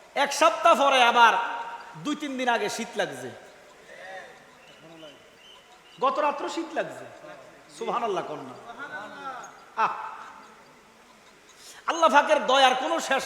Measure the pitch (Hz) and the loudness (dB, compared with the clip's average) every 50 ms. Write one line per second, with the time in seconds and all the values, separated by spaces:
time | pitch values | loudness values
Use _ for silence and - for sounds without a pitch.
0 | - - - - 285 277 - - 311 330 320 - - 339 320 233 285 277 269 254 | -16 -6 -2 0 0 0 2 4 4 4 4 4 4 4 6 6 4 4 6 6
1 | 240 240 226 247 233 220 196 165 - - - - - - - - - - - 156 | 6 6 6 8 8 6 6 4 0 -4 -6 -8 -10 -10 -12 -14 -16 -18 -16 -10
2 | 160 294 302 - 302 277 262 254 254 240 233 220 208 190 - 226 233 - - 202 | -6 -6 -6 -6 -6 -8 -6 -4 0 0 0 0 0 -4 -4 -6 -8 -6 -6 -4
3 | 180 147 139 123 131 120 110 - - - - - - - - - - - - - | -4 -4 -6 -10 -12 -14 -14 -16 -20 -20 -20 -20 -20 -20 -20 -20 -20 -20 -20 -18
4 | - 190 190 190 - - - - - - - - - - - - 156 160 165 160 | -16 -16 -16 -16 -16 -18 -20 -20 -20 -20 -20 -20 -20 -20 -20 -20 -20 -20 -20 -20
5 | 160 147 139 - - - - - - - - - - - - - - - - - | -20 -20 -20 -20 -20 -20 -20 -20 -20 -20 -20 -20 -20 -20 -20 -20 -20 -20 -6 -2
6 | 240 277 277 294 294 294 285 285 330 339 - 339 320 - 320 247 175 143 - - | 0 0 2 2 0 0 -2 -2 -6 -6 -6 -6 -8 -6 -4 -6 -6 -6 -8 -14
7 | - - - - - - - - - - - - - - - - 226 220 185 240 | -16 -16 -18 -20 -20 -20 -20 -20 -20 -20 -20 -20 -20 -18 -14 -10 -6 -4 -4 -2
8 | 240 214 190 170 139 135 151 139 139 127 123 - - - - 262 - - 196 196 | -2 -2 -4 -4 -6 -8 -10 -12 -12 -14 -16 -18 -18 -18 -16 -14 -14 -12 -12 -12
9 | 214 208 - 277 277 269 254 240 - - - - - - - 226 220 - - - | -12 -14 -14 -14 -12 -12 -12 -14 -14 -18 -20 -20 -20 -10 -4 -2 -2 -2 -2 -6
10 | - - - - - - - - - - - - - - - - - - - - | -10 -12 -14 -16 -18 -18 -20 -20 -20 -20 -20 -20 -20 -20 -20 -20 -20 -20 -20 -20
11 | - - - - - - - - - - - - - - - - - - 302 339 | -20 -20 -20 -20 -20 -20 -20 -20 -20 -20 -20 -20 -20 -20 -20 -10 -6 -4 0 2
12 | 330 294 262 294 294 302 302 277 208 220 254 277 262 254 254 - 277 320 330 311 | 4 6 6 6 4 4 2 2 2 2 4 6 6 6 4 2 -2 -2 -2 -2
13 | - - 269 262 - | -2 -2 -2 -2 -2